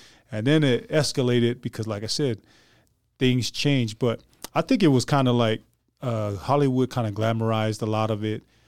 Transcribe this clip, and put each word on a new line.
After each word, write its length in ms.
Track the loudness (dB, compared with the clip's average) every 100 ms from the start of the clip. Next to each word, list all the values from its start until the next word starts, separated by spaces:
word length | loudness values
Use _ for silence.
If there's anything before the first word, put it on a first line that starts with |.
| -20 -20 -10
And 160 | -2 2
then 160 | 4
it 260 | 4 0 0
escalated 720 | -2 -2 0 0 2 2 -2
because, 240 | -8 -8 -6
like 160 | -6
I 40 | -6
said, 320 | -2 -2 -4 _ _ _ _ _ _ _ -2
things 320 | 0 2 -2
changed. 480 | -2 0 2 0 -2
But 220 | -2 -2 _ _ -6 -4
I 60 |
think 200 | 0 2
it 40 | 4
was 160 | 4 2
kinda 260 | 2 2
like, 280 | 2 2 -2 _ _ _ -10
uh, 340 | -6 -4 -4 -6
Hollywood 520 | 0 2 2 2 0
kinda 220 | -2 -4
glamorized 720 | -2 -2 0 0 0 -2 -2
a 40 | -2
lot 240 | -2 -2
of 140 | -2
it. 180 | -4 -6 _ _